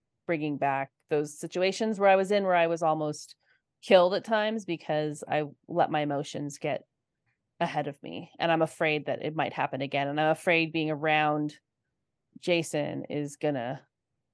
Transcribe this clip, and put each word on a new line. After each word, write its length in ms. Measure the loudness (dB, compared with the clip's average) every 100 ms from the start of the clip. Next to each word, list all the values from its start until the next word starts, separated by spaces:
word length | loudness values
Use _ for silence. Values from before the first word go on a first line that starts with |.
| _ _ -4
bringing 300 | -2 -2 -2
back 340 | 0 -2 -4 _ -2
those 260 | -2 -2 -6
situations 600 | -8 -2 0 0 -2 4
where 100 | 6
I 40 | 6
was 160 | 4
in, 120 | 2
where 100 | 4
I 140 | 4 4
was 160 | 2
almost 500 | 0 0 -2 -6 -12 -20 _ _ _ _
killed 320 | 6 6 8
at 100 | 2
times 420 | 0 0 0 -4 -6
because 580 | -6 -2 -2 -2 -6 -4
I 180 | -4 -4 -8 -4
let 220 | 0 0
my 120 | 0
emotions 580 | -2 -2 -6 -8 -10 -6
get 240 | -6 -6 -8 _ _ _ _ _ _ -6
ahead 280 | -4 -2 -6
of 100 | -8
me. 260 | -12 -12 -12 -2
And 140 | 0
I'm 100 | 2
afraid 460 | 0 0 0 0 -2
that 180 | -4 -4
it 100 | -4
might 180 | -4
happen 280 | -2 -4 -4
again. 260 | -4 -2 -2
And 120 | 0
I'm 80 | 2
afraid 420 | 2 2 2 2
being 200 | -2 -2
around 640 | -2 0 2 2 0 -2 -8 _ _ _ _ _ _ _ -8
Jason 640 | 0 0 0 -2 -4 -6 -6
is 260 | -6 -6 -4
gonna, 460 | -2 -2 -4 -8 -14 _ _ _ _